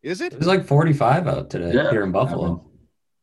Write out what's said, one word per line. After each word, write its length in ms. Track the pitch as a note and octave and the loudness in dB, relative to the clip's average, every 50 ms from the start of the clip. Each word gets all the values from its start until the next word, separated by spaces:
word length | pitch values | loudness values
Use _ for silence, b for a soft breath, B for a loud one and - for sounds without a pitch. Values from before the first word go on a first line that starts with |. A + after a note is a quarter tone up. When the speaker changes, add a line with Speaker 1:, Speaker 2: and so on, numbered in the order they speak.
| - | -10
Speaker 1:
is 180 | D3 F#3 F#3+ | -8 -8 -6
it? 100 | E4+ F4+ | -8 -8
Speaker 2:
It 80 | - C3 | -6 -2
was, 80 | D#3+ | 0
like, 160 | F3+ F#3+ F#3 - | 2 2 0 2
forty-five 640 | - C#3+ D3 E3 E3 C#3 - A2+ A#2+ C#3+ F3 F3 | 2 2 4 4 4 2 2 2 2 2 2 2
out 220 | A2+ - - - - | -2 -4 -4 -6 -6
today 240 | - F2+ E2+ F2 A#2 | -6 -6 -2 0 0
Speaker 3:
Yeah, 160 | B2 - - | 2 2 2
Speaker 2:
here 140 | A2+ G#2+ G2+ | 0 0 0
in 100 | F#2 F2 | 0 0
Buffalo. 320 | G2+ C3 C3+ - - F2 | 0 0 0 -2 -2 -2
Speaker 3:
I 40 | F2 | -2
mean, 100 | F2 F2 - - _ _ _ _ _ _ _ _ _ _ | -4 -4 -8 -14 _ _ _ _ _ _ _ _ _ _